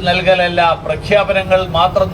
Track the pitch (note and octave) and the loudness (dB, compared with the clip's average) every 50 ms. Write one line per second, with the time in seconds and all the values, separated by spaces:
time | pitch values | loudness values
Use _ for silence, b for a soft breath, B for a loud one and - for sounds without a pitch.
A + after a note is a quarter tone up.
0 | F3+ F3 F3 F#3 F3+ F#3 F#3 F3+ F3 F3 F3 F3 E3+ E3 D#3 - - D3+ D#3 D3+ | -2 -2 -2 0 2 2 2 2 2 0 0 0 2 0 0 -2 -4 -6 -6 -4
1 | - - G#3 G#3 F#3+ G3 F#3+ F#3+ F#3 F#3 F#3 F#3 F#3 F3 E3 E3 F3 F#3 - G3 | -2 0 2 2 2 2 -2 -2 0 0 0 0 0 0 0 0 0 2 2 0
2 | F#3+ F3+ | 0 0